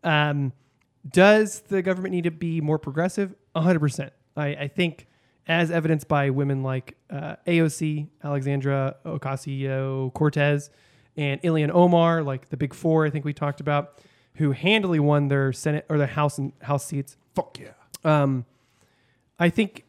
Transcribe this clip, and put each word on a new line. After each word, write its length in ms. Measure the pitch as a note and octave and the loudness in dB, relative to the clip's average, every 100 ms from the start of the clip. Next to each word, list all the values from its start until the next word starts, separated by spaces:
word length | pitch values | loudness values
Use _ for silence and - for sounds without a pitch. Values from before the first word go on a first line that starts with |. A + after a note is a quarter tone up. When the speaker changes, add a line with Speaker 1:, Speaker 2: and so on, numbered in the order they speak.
Speaker 1:
Um, 500 | F3 D3+ D3 D3 C#3 - _ _ _ _ - | 2 2 2 0 -4 -6 _ _ _ _ -4
does 520 | F3+ F#3+ G#3+ G#3+ - | 6 8 8 4 -4
the 200 | _ G3 | _ -4
government 320 | F#3 F#3 F#3+ | -2 -2 -2
need 120 | F#3 E3+ | -2 -2
to 60 | |
be 300 | E3 E3+ E3 | -4 -4 -4
more 180 | D3+ D#3 | -2 -2
progressive? 540 | - C#3 F3 G3 G3 F#3+ _ D#3+ | -2 -2 -2 -2 -4 -6 _ -2
A 60 | |
hundred 180 | E3 E3+ | 2 4
percent. 340 | D3 C3 C#3 _ _ - | 2 -2 -10 _ _ -6
I, 120 | D3 | -6
I 200 | C#3+ C#3+ | -4 -8
think, 400 | - F3 D3+ - _ _ _ - | -2 -2 -2 -20 _ _ _ -2
as 240 | E3 E3+ | 0 2
evidenced 360 | E3+ D#3+ D#3 - | 0 0 -2 0
by 220 | D3 C#3 | 0 2
women 340 | C3+ C#3+ C#3 | 0 0 -2
like, 320 | C3 C3 - - _ | -2 -6 -8 -20 _
uh, 260 | C#3+ D3 D#3+ - | -12 -10 -10 0
A 140 | E3+ | 2
O 60 | D#3+ | 2
C, 400 | - D#3 D3+ D3+ _ | 0 -4 -4 -8 _
Alexandra 720 | D3 C#3+ C3+ C#3 C3+ C#3 C3+ - E3 | -6 -4 -2 -2 0 -2 -2 -6 -10
Ocasio-Cortez, 1600 | D#3 C3+ C3+ - C3+ C3+ C3+ C3+ C3+ C3 - D3+ D3 C#3+ D3 C#3+ _ _ _ _ - | -8 -6 -8 -8 -6 -4 -4 -4 -4 -6 0 0 2 2 0 -4 _ _ _ _ -6
and 240 | C#3+ C#3 | -4 -2
Ilhan 300 | F3 D#3+ D3+ | 0 2 2
Omar, 500 | F3 F3 F3 E3 E3 | 4 6 6 4 2
like, 260 | C#3+ C3+ _ | -2 -6 _
the 80 | C#3 | -6
big 160 | C#3+ | -6
four 320 | - E3+ D#3+ D#3 | -2 0 2 2
I 40 | |
think 160 | D3+ C#3+ | -2 -6
we 80 | |
talked 260 | C#3+ D3 C#3+ | -4 -4 -4
about, 400 | D3 D3 C#3+ - _ _ _ - | -2 -2 -2 -12 _ _ _ -2
who 180 | D3+ | -2
handily 460 | C3+ F3+ A3 G3 E3 | 0 2 2 2 2
won 280 | D3 D3 C#3+ | 4 2 2
their 240 | C#3 C3+ | 0 0
Senate 340 | B2+ - D3+ - | -2 -2 -4 -2
or 80 | D#3 | -2
their 100 | C#3 | -2
House 300 | A2+ D3 - | 0 -2 -2
and 160 | C3+ - | -8 -10
House 240 | - C#3+ - | -4 -4 -4
seats. 320 | C#3+ C3+ - _ - | -8 -8 -14 _ -8
Speaker 2:
Fuck 240 | - - | -8 -10
yeah. 140 | - - _ - | -20 -20 _ -6
Speaker 1:
Um, 420 | D#3 D3+ C#3 C3 A#2+ _ _ _ _ _ _ _ _ _ | 0 2 2 0 -6 _ _ _ _ _ _ _ _ _
I 120 | E3+ | 0
think 340 | E3+ G3+ - | 2 -2 -4